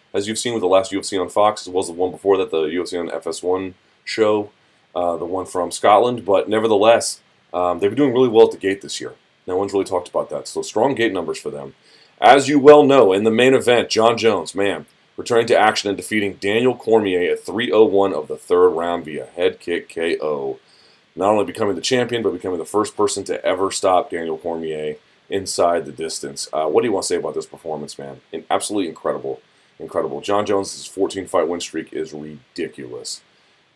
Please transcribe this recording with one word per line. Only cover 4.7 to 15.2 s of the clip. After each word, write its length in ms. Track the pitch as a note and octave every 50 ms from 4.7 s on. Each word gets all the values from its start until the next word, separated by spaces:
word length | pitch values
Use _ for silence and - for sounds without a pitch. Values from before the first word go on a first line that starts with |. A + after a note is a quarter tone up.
| _ _ _ _ -
uh, 220 | F2 F2+ F2 E2+ E2
the 80 | E2
one 180 | E2+ F2+ F#2 F#2
from 260 | - - F#2 F2 F2
Scotland. 540 | - - - G#2 G#2 G#2 A#2 B2 B2+ A#2 E2
But 240 | F#2 G2 F#2 - -
nevertheless, 720 | G#2 A2 G#2+ A2+ A2 G2 G#2 A2+ A#2 G#2+ G2 - - - _ _ _ _ _ _
um, 280 | - F2 F2+ F2+ F2 E2+
they've 100 | F#2 G2+
been 80 | - C3
doing 160 | D3 C3+ A#2
really 160 | B2 C3 B2
well 160 | G#2+ A2 A2+
at 60 | A2+
the 40 | -
gate 240 | - - F#2+ G2 G2
this 180 | - - - -
year. 140 | B1+ A#1+ - _ _ _ _ _ _
No 120 | - F#2 F#2
one's 160 | G2+ G2 G2
really 100 | G2 F#2
talked 240 | - F#2+ F2+ F2 -
about 220 | - D#2+ D2 -
that. 180 | D2+ C#2+ C#2 -
So 140 | - D#2+
strong 320 | D#2+ - - G#2+ A2+ C3+ A#2+
gate 180 | A2 A#2 A2+
numbers 260 | F#2+ F2+ E2 D#2 D#2 -
for 120 | - D2
them. 240 | C#2+ C#2+ C#2 C#2 - _ _ _ _ _ _ _ _ _
As 300 | - A2+ B2+ C#3+ C3 B2
you 100 | D3+ C#3+
well 240 | B2+ D3 D3 D3
know, 300 | D3 C3 C#3 C3+ A#2 F#2+
in 120 | F#2 G2 G#2+
the 60 | A2+
main 220 | A2 A2+ B2 C3
event, 380 | C3+ A#2+ G#2+ A2+ B2 A#2 F#2+ -
Jon 260 | - A2+ A2 A2+ A#2
Jones, 380 | A#2 A2+ A2+ G#2 F2+ D#2+ - -
man, 320 | F#2 G2+ G2+ F2 D#2 - - _ _ _ _ _
returning 300 | -